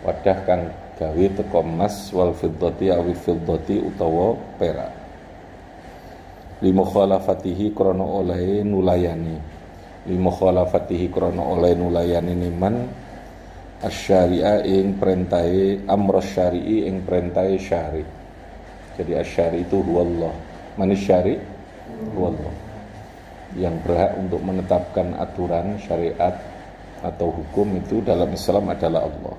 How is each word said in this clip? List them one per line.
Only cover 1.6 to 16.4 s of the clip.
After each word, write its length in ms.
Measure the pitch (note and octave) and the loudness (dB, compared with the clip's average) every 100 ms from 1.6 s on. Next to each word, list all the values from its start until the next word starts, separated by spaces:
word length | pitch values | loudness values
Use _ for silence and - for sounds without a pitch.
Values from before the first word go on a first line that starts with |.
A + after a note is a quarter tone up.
emas 480 | E2 E2 F2+ - - | 0 0 0 -2 -4
wal 240 | F#2 F2 E2 | 2 2 2
fiddati 560 | F2 D#2+ F2 E2 F#2+ | -4 0 -2 2 2
awi 240 | F2 F2 F2 | 2 0 -2
fiddati 640 | - E2 E2 D#2+ - G2+ | -2 -2 0 -2 0 0
utawa 560 | - - E2 E2 G2+ A#2 - - | -2 0 0 4 2 0 -8 -2
perak. 320 | F2+ C#2 A1+ - - - - - - - - - - - - - - - - - | -2 -2 -8 -10 -16 -18 -18 -20 -20 -20 -20 -20 -18 -18 -18 -18 -18 -20 -18 2
Li 80 | G2 | 4
mukhalafatihi 1040 | F#2+ F#2+ G#2 G2 F#2+ - F2+ F#2+ F2 G#2 | 6 4 4 6 4 2 -2 -2 -2 -2
krana 320 | G#2 F#2+ F#2 | 2 2 2
oleh 560 | E2 G2 F2+ F2+ F2+ G2+ | -2 -2 0 0 0 0
nulayani. 760 | G#2 G2 F#2 F2+ F2 E2 E2 D#2 D2+ - - - - - | 2 2 4 4 2 -2 -6 -8 -10 -16 -18 -20 -20 -14
Li 120 | - F#2 | -4 0
mukhalafatihi 880 | F2+ F2 F#2+ F2+ F2+ F2+ - F2 F2 | 2 4 4 4 4 2 0 -2 -2
krana 320 | F#2 F2 F2 | 0 0 0
oleh 320 | - F2 F2 | -2 2 4
nulayani 640 | E2+ F2 F2 F2 E2+ F2 F2+ | 4 2 2 2 0 0 -2
niman 380 | F2 E2+ F#2+ A#2+ B2+ - - - - - - - - - | -2 0 0 0 -4 -10 -16 -16 -18 -18 -18 -18 -18 -8
asyari'a 800 | - - - F#3+ F2+ F2+ G2+ G#2 F#2+ | -6 -6 4 6 6 4 4 4 4
ing 320 | F#2+ G2 G2 | 4 4 2
perintahe 880 | F#2+ F#2 F2+ F2+ E2+ F#2+ G2 G2 - | 2 2 2 2 4 4 4 2 2
amr 320 | G2+ G2 G2 | 2 4 2
syari'i 720 | - - | 2 2